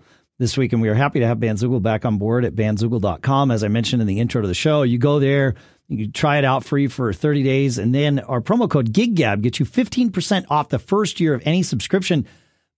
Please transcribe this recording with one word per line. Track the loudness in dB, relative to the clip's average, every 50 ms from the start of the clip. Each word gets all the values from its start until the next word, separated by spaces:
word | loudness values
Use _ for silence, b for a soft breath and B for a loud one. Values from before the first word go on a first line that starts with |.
| b b b b b b _ -2
this | -2 0 0
week. | 0 0 0 0
And | 0
we | 2 2
are | 2
happy | 2 2 0 0 0
to | 0
have | 0 0
Bandzoogle | 0 -2 -2 0 0 0 0 0 0 0
back | 0 -2 0 0
on | -2 -2
board | 0 0 0 0 0 0
at | 0 -2
bandzoogle | -2 -2 0 0 0 0 -2 0 0
dot | 0 -2 -2 -2
com. | -2 0 2 2 2 2
As | 0 0 0
I |
mentioned | 0 0 0 0 0 0 0
in | 0
the | 0 0 0
intro | -2 0 -2 -2
to | -2
the | -2 -2
show, | 0 0 2 2 2 2
you | 2 2
go | 2 2 2 2 2
there, | 2 2 2 2 2 0 b b b b b b b -8
you | -6 -6 -6 -6
try | -4 -2 0 2 2 2
it | 2
out | 2 0 0 -2
free | -2 0 0 0
for | -2 -2 -2 -2 -2 -2
thirty | 0 0 0 2 2 2
days. | 2 2 2 0 0 0
And | 0 0 0 0
then | 2 2 2 0 0
our | -2 -4 -4 -4
promo | -2 0 0 0 2 2
code | 2 0 0 0 0
giggab | 0 0 2 2 2 2 2 2 0
gets | 0 0 0 -2
you | -4
fifteen | -2 0 -2 -2 0 0 0 0 0
percent | -2 -2 -2 0 0 -2 0 0
off | -2 -2 0 -2
the | -4 -4
first | -2 -2 0 0 0 -2 -2 0
year | 0 0 0
of | 0 0
any | 0 0 0
subscription. | 0 0 -2 -4 -2 -2 -2 0 0 0 -2 -2 -2 b b b b b b b b b b